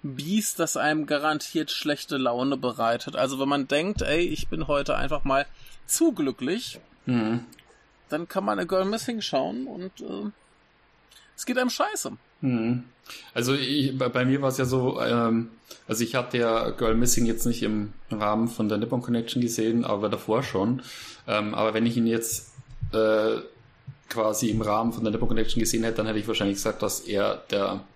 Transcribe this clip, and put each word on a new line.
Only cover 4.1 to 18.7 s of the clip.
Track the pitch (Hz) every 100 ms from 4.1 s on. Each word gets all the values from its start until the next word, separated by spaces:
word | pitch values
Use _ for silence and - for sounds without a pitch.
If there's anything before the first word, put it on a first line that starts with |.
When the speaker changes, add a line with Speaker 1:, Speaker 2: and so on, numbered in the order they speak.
| 156
Speaker 1:
ich | 170 156 -
bin | 160 151
heute | 143 139 139
einfach | 139 147 139
mal | 135 - - - - -
zu | - 330
glücklich“, | 226 190 - 127 214 - - - _ -
Speaker 2:
Mhm. | 120 110 120 120 - _ _ _ _ _
Speaker 1:
dann | 151 175
kann | 196 202
man | 202
A |
Girl | 175 185 190
Missing | 226 - 226
schauen | - 139 151 226 262
und, | 175 185 -
äh, | - - 208 - _ _ _ _ _ _ _ - - -
es | -
geht | 247
einem | 247
scheiße. | - 415 427 - - _ _
Speaker 2:
Mhm. | 135 120 113 123 - _ - - -
Also | 120 123
ich, | 135 127 147 135 131
bei, | 123
bei | 123 127
mir | 139
war's | 135 131
ja | 131
so, | 127 127 -
ähm, | 117 117 117 117 117 - _ - -
also | 113
ich | 117 131
hatte | 120 123
ja | 117 113 113
Girl | - 113 117
Missing | 120 - 117
jetzt | 113 120
nicht | 117
im | 110 107 104 - -
Rahmen | 107 104 107 117
von | -
der | 107